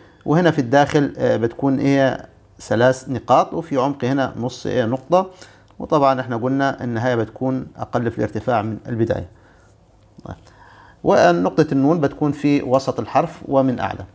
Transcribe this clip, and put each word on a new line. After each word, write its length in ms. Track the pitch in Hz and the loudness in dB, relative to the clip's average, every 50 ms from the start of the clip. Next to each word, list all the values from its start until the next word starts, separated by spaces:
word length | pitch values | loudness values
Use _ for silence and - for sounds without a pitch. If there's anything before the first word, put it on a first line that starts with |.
| - - _ _ _ | -18 -20 _ _ _
وهنا 260 | - 143 170 180 165 | -2 0 2 2 2
في 80 | 147 - | 2 0
الداخل، 540 | 131 117 123 143 147 139 - 151 143 135 - - | 0 2 4 4 4 4 2 0 0 0 -2 -2
آه، 200 | 127 123 113 110 | 0 0 0 0
بتكون 420 | 113 117 - - - 139 135 127 | 0 -2 -2 -2 -2 0 0 2
ايه؟ 500 | - 139 139 139 135 131 - - - - - _ _ _ _ - | 2 2 4 4 2 2 0 -2 -8 -16 -20 _ _ _ _ -20
ثلاث 500 | - - - 113 117 131 131 - - 151 | -4 -2 0 4 4 4 4 2 -4 -6
نقاط، 440 | 135 113 - - 123 151 185 - - | -8 -6 0 2 4 4 4 2 -4
وفي 240 | 165 160 - 143 135 | -8 -6 -4 -2 -2
عمق 280 | 120 143 139 143 - | 0 -2 -2 -2 -2
هنا 280 | 120 135 139 135 123 - - | -2 0 0 -2 -2 -4 -6
نص 280 | 113 127 - - - | -6 -6 -8 -6 -6
ايه؟ 200 | 104 101 123 117 | -2 -2 0 0
نقطة، 460 | 110 123 131 - - 170 180 190 185 - - - - - _ _ _ _ - | 0 -2 -4 -2 2 2 2 2 0 -6 -16 -20 -20 -20 _ _ _ _ -14
وطبعًا 420 | - - 160 156 139 135 135 131 | -4 0 2 4 4 4 4 2
احنا 140 | 127 117 127 | -2 -4 -4
قلنا 480 | 117 110 127 135 139 139 135 135 - - | -4 -2 -2 0 0 0 -2 -2 -4 -6
النهاية 320 | 123 117 110 117 127 123 | -4 -4 -2 0 0 0
بتكون 520 | 117 110 - - - 131 131 131 127 - - - - | 0 -2 -4 -4 -4 -4 -4 -2 -4 -6 -10 -12 -12
أقل 340 | 117 - - 120 120 117 | -10 -6 -4 -2 -2 -2
في 60 | - - | -2 -2
الارتفاع 440 | 117 113 - 107 - - 123 110 | -4 -4 -4 -4 -2 0 0 0
من 160 | 104 110 110 - - - | -2 -2 -6 -8 -8 -8
البداية. 420 | 123 110 117 113 - - - - - _ _ _ _ _ _ - - _ _ _ _ _ _ _ _ - - | -4 -2 -2 0 -2 -4 -6 -8 -14 _ _ _ _ _ _ -20 -20 _ _ _ _ _ _ _ _ -20 -16
طيب. 100 | - - - - - - _ - - - - - - - _ - | -16 -16 -16 -18 -20 -20 _ -20 -20 -20 -20 -20 -20 -20 _ 0
ونقطة 640 | 160 196 - 120 175 175 170 180 185 - - 156 156 | 2 4 6 6 4 4 2 0 0 2 2 2 2
النون 280 | 147 139 135 143 170 175 | 2 2 2 2 2 2
بتكون 320 | 143 135 - - 151 147 | 0 -2 -2 -2 -2 -2
في 300 | 143 - - 147 143 143 | -2 0 0 2 2 2
وسط 380 | - 127 123 135 - - 123 - | 2 2 0 0 0 0 -4 -4
الحرف 420 | 113 - - - 160 160 - - - - | -6 -2 0 0 0 0 -4 -12 -8 -2
ومن 320 | 139 135 135 131 123 - | 0 2 2 2 0 -2
أعلى. 260 | 95 98 98 - 98 - - | -4 -6 -6 -8 -12 -16 -20